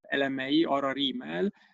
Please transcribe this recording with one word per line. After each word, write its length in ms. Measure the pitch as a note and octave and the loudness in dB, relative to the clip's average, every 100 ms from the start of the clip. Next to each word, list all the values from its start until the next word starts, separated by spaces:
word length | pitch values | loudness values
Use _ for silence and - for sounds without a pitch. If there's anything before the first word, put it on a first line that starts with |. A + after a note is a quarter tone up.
elemei, 640 | - C#3 C3+ C3+ C3 D3+ | -4 -2 0 -2 0 2
arra 280 | D#3+ C#3 C3+ | 4 2 0
rímel. 600 | C3+ C3+ B2+ C#3+ E3+ G3 - - | 0 -2 -2 -6 -2 -2 -2 -20